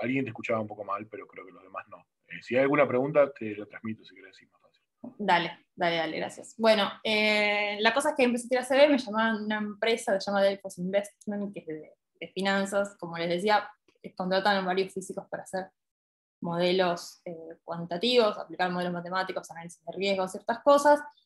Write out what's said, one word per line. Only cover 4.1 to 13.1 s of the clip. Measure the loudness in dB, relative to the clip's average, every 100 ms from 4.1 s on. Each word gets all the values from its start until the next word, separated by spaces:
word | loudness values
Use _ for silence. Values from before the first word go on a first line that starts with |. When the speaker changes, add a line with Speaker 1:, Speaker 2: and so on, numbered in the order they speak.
| -20
Speaker 1:
querés, | -20 -20
sí, | _
más | _
fácil. | _ _ _ _ -18 -4
Speaker 2:
Dale, | 2 2 2 -8 _ -4
dale, | -2 0
dale, | -2 -4
gracias. | -6 -8 -16 0
Bueno, | 4 4 2 -2
eh, | -2 2 2 4 2 0 -2 0
la | 2
cosa | 2 2
es | 2
que |
empecé | 2 0 -2
a |
tirar | -2 2
C | 6
V, | 6
me | 6
llamaron | 0 0 0 0
de | -2
una | -4
empresa | -6 -2 0 0 0
que | -2
se | 0
llama | 2
Delphos | 2 0 -6 -8
Investment, | -2 -2 -2 -8 -8 -6 -6
que | -10
es | -12
de, | -12 -14 _ _ -16
de | -10
finanzas, | -2 0 2 0 0 -2 -6
como | -10